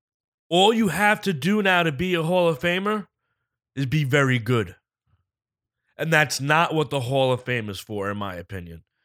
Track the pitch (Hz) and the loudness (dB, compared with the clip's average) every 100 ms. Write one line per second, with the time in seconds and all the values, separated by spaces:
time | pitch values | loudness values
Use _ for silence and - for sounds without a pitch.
0 | _ _ _ _ - 170 196 226 208 156 | _ _ _ _ -2 4 4 4 0 2
1 | 208 208 196 156 156 214 190 180 165 135 | 2 2 -2 -2 0 0 2 2 2 -2
2 | 180 170 160 180 170 165 175 180 202 214 | -2 -2 0 2 2 0 -2 -2 -2 -4
3 | 185 _ _ _ _ _ _ - 135 156 | -6 _ _ _ _ _ _ -6 -2 0
4 | 139 143 135 127 110 120 92 - _ _ | 2 2 2 2 0 0 -2 -8 _ _
5 | _ _ _ _ _ _ _ _ _ - | _ _ _ _ _ _ _ _ _ -10
6 | 156 160 143 - 139 156 170 156 143 143 | 0 2 2 -2 0 2 2 0 -2 -4
7 | 120 135 131 127 - 123 107 92 - 104 | -2 0 2 0 -2 -6 -6 -10 -10 -6
8 | 98 104 101 90 90 95 87 82 - _ | -6 -6 -8 -10 -12 -12 -12 -16 -20 _